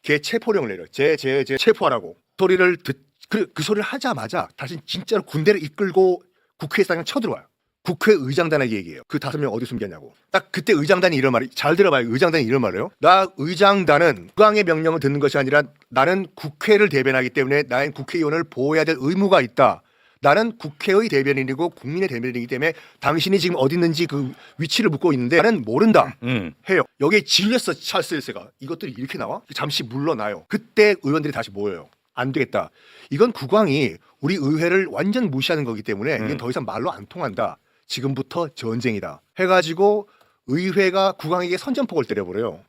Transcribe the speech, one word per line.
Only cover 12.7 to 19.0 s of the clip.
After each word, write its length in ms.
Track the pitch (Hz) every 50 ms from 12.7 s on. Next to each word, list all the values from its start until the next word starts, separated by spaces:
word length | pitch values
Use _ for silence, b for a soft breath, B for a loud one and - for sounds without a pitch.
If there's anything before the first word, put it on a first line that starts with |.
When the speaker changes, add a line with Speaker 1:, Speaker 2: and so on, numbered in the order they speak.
| 90 98
Speaker 1:
해요. 120 | 135 202 _ _
"나 260 | - 160 180 190 190 180 _ -
의장단은 920 | 143 165 185 160 202 196 202 196 185 156 147 147 170 165 127 92 85 82 _
국왕의 300 | - 208 214 208 214 202
명령을 360 | 165 160 156 160 160 165 165
듣는 180 | 139 139 143 143
것이 200 | 143 139 - 143
아니라 240 | 135 131 143 147 147 135 _ _ _ _
나는 380 | 123 127 135 165 185 196 190 160 _
국회를 560 | - - 147 - _ - 220 214 202 214 190
대변하기 400 | 139 135 127 135 131 131 127 123
때문에 320 | - 151 131 131 139 147 147 127
나는 240 | 127 127 139 151
국회의원을 520 | - - 135 - - 170 156 147 156 165 165
보호해야 400 | 160 - 127 131 147 156 156 156
될 120 | 156 165
의무가 420 | 127